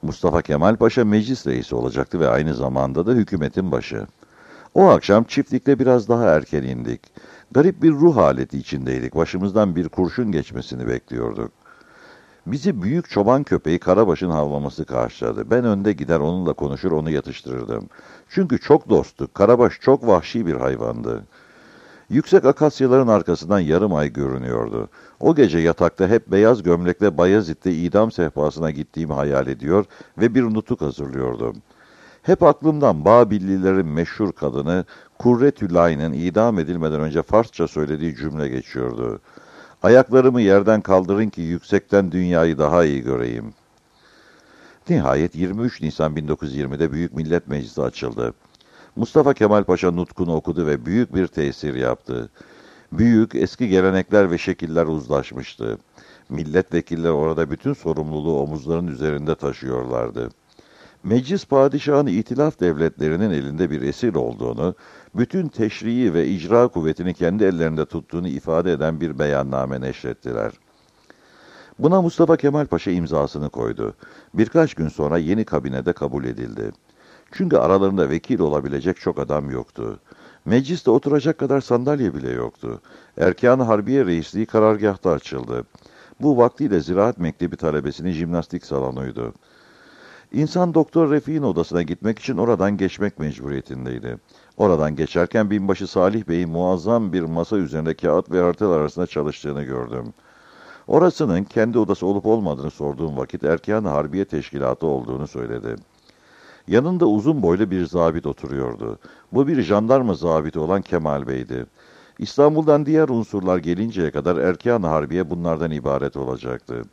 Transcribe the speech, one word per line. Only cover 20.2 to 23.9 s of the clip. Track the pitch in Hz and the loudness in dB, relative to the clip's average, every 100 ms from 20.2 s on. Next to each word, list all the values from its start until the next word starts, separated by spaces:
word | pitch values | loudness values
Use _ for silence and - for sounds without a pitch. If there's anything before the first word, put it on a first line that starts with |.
| - 117 92 | 2 -4 -4
bir | 67 | -2
hayvandı. | 65 64 57 58 57 57 - _ _ _ - - - - _ | -2 -4 -6 -6 -6 -8 -10 _ _ _ -20 -20 -20 -20 _
Yüksek | 123 - 190 123 | -2 4 6 6
akasyaların | 143 151 - 131 131 123 | 4 0 2 4 4 4
arkasından | 107 85 82 80 101 | 2 2 -4 0 0
yarım | 78 82 104 | 2 2 2